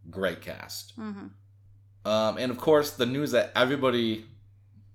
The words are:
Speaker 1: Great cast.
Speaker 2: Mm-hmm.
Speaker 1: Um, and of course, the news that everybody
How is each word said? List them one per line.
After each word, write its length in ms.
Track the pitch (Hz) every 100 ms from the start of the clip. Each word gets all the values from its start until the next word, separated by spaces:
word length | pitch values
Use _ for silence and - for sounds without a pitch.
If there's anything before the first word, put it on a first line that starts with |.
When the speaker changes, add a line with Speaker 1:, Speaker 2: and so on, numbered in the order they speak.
| 82
Speaker 1:
Great 320 | 90 95 85
cast. 560 | - - - - - -
Speaker 2:
Mm-hmm. 1080 | 214 202 - - - - - - - - 101
Speaker 1:
Um, 260 | 107 110 98
and 120 | 127
of 80 | 123
course, 320 | - 151 147
the 160 | - 123
news 240 | 135 147
that 200 | 120 -
everybody 720 | - 127 139 131 120 113 110 - - - - - - -